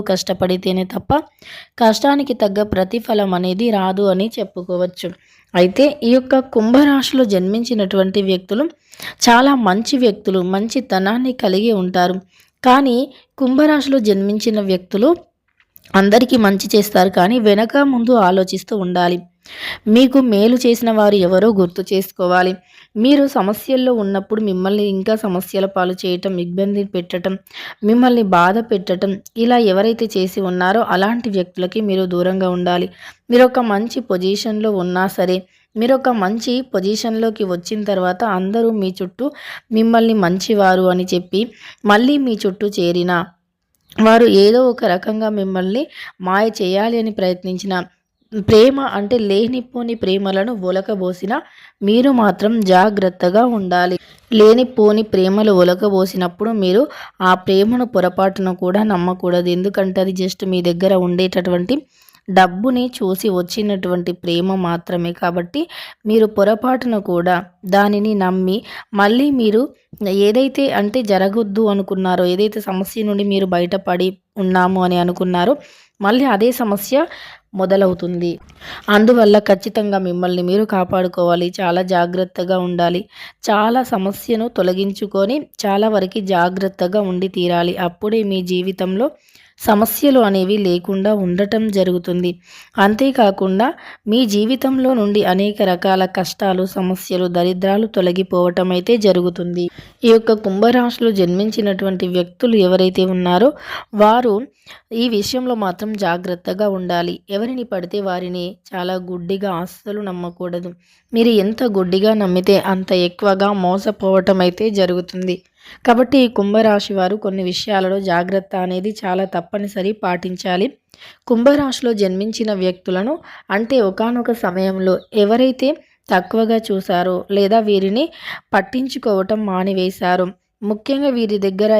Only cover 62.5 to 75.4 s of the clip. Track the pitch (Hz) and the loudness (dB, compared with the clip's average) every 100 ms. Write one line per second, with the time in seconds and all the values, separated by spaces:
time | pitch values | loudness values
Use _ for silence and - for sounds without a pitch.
62.5 | 180 254 247 247 - 190 190 220 180 175 | 2 -2 -2 -4 -4 -4 -2 -2 -2 -4
63.5 | - 208 196 185 180 175 180 175 170 190 | -4 -4 -4 -2 -4 -4 -6 -4 -2 -2
64.5 | 190 175 170 - 180 170 175 175 175 175 | -2 -2 -4 -6 -6 -6 -4 -4 -4 -6
65.5 | 285 339 - - - 214 220 214 214 202 | -6 -8 -10 -18 -10 0 2 2 2 2
66.5 | 220 254 254 247 214 202 175 180 175 180 | 2 0 -2 -2 -4 -2 -2 0 0 -4
67.5 | _ 190 196 202 208 214 208 185 185 185 | _ 0 2 2 2 0 0 0 0 0
68.5 | 208 - - - 202 202 240 294 269 214 | -2 -6 -16 -8 0 2 4 2 2 2
69.5 | 214 285 - _ - 202 196 202 233 269 | 2 0 -6 _ -8 -4 2 2 2 0
70.5 | 269 277 202 208 254 214 190 196 220 214 | 0 0 0 -2 -2 0 0 0 0 -2
71.5 | 196 214 202 190 190 185 180 180 180 214 | 0 0 0 -2 -4 -2 0 0 0 -2
72.5 | 214 208 190 196 226 208 202 202 196 185 | -2 -6 -6 -6 -6 -4 -2 -2 0 0
73.5 | 175 175 190 190 180 185 190 _ - 185 | 0 0 -2 -2 -2 -2 -4 _ -4 0
74.5 | 185 180 190 180 180 175 175 180 180 | 2 2 2 0 0 0 -2 -2 0